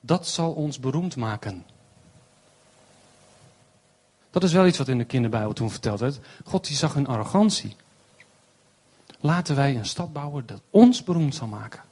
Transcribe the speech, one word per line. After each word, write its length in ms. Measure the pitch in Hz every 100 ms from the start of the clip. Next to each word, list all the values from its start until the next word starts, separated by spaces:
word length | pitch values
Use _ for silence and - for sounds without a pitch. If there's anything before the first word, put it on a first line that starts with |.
Dat 260 | 120 175 170
zal 260 | - 165
ons 280 | 156 151 131
beroemd 360 | 127 143 180 131
maken." 480 | 113 107 - 92 87 - _ _ - - _ _ _ _ _ _ _ - _ _ - - - _ _ _ _ _ _ _ _
Dat 120 | 185
is 100 | 180
wel 140 | 175 185
iets 120 | -
wat 100 | 131
in 100 | 123
de 60 |
kinderbijbel 480 | 117 131 117 113 107
toen 180 | 104 110
verteld 300 | 101 113 104
werd. 200 | 123 139 - -
God 220 | - 190 -
die 100 | 143
zag 180 | 156
hun 120 | 143 139
arrogantie. 720 | 117 110 190 214 - 104 - _ _ _ _ - _ _ _ _ _ _ _ _ -
"Laten 360 | 147 170 165 139
wij 200 | 139 127
een 100 | 107
stad 260 | - 175
bouwen 340 | 151 147 143 117
dat 140 | - _
ons 340 | 196 247 240
beroemd 300 | - 170 151
zal 120 | - 113
maken." 340 | 104 110 - -